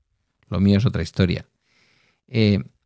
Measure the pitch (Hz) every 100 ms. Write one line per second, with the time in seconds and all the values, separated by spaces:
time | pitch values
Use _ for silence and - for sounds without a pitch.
0 | _ _ _ _ _ 90 98 101 110 90
1 | 82 - 92 87 - _ _ _ _ _
2 | _ _ _ 117 107 101 - _